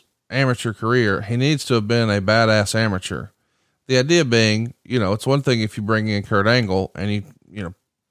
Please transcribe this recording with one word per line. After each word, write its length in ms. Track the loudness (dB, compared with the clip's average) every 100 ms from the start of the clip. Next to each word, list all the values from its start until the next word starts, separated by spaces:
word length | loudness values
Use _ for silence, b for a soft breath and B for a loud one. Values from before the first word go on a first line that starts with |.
| _ _ -8
amateur 440 | -2 0 0 -4
career, 480 | -4 0 2 2 0
he 160 | -2 -2
needs 260 | 0 0 0
to 100 | -2
have 120 | 0
been 220 | 0 2
a 100 | 0
badass 540 | 2 2 4 2 2
amateur. 540 | 0 -2 -2 -6 -8 -10 _ _ _ _ _ -2
The 140 | 0
idea 260 | 2 2 4
being, 480 | 2 2 0 -4 -10
you 140 | -4 -2
know, 140 | 0
it's 140 | -2 0
one 160 | 0
thing 180 | 2 0
if 160 | -2 -4
you 60 |
bring 240 | -2 -2 0
in 160 | -2
Kurt 240 | 0 0 2
Angle 440 | 2 0 -2 -2 -6
and 160 | -4
you, 120 | -4 -8 -20 _
you 100 | -12
know, 140 | -12 -12 _ _ _